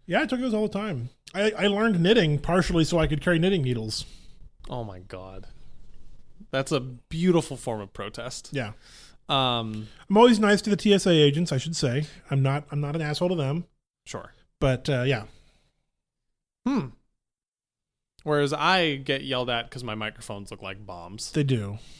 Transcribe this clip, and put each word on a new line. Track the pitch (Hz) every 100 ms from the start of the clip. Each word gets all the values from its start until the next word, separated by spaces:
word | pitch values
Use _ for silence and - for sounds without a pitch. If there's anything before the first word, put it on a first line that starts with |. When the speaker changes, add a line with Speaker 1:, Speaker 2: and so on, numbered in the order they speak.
| -
Speaker 1:
Yeah, | 185
I | 311
took | 254
those | 254
all | 214 214
the |
time. | 196 214 139 123 _ -
I, | 190 214
I | 214 202
learned | 202 226 180
knitting | 175 233 160 147
partially | - 180 - 165
so | 156 175
I | 151
could | 151
carry | 180 165
knitting | 180 190
needles. | 131 117 110 107 - - - - - - -
Speaker 2:
Oh | 127
my | 110 95
God. | 95 92 92 95 98 - - - - - - - - - -
That's | 135 135
a | 143
beautiful | 127 120 - 160 180 170 147 131
form | - 110
of | 98
protest. | - 101 - 120 - -
Speaker 1:
Yeah. | 139 107 - - - - - -
Speaker 2:
Um, | 143 127 120 113 107 110 - -
Speaker 1:
I'm | 202
always | 247 214
nice | 208 202
to | -
the | 202
T | 214
S | 196 190
A |
agents, | 160 147 143 175
I | 135
should | 160 165
say. | 139 127 151 - -
I'm | 135
not, | 135 139 147
I'm | 147
not | 143 160
an |
asshole | 151 151 180
to |
them. | 180 135 156 175 _ _ _
Speaker 2:
Sure. | - 104 - - _ -
Speaker 1:
But, | 139 127 143
uh, | 131
yeah. | 127 123 - - _ _ _ _ _ _ _ _ _ _ _ _ 240
Speaker 2:
Hmm. | 269 135 - _ _ _ _ _ _ _ _ _ _ _ _
Whereas | 156 147 143
I | 147 156 190 165 139
get | 135 135
yelled | 139 127 123
at | 120 120
'cause | 127
my | 123
microphones | 110 107 - - 101 101
look | 101
like | 95 98
bombs. | 101 87 87 104 -
Speaker 1:
They | 151
do. | 139 123 101 107 - -